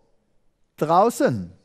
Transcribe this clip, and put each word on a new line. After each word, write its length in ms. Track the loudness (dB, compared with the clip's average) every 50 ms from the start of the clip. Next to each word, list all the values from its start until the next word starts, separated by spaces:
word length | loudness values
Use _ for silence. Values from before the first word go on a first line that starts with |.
| _ _ _ _ _ _ _ _ _ _ _ _ _ _ _
Draußen. 760 | -8 -2 2 2 2 2 2 0 0 -2 -2 -2 -4 -8 -12 -16 _ _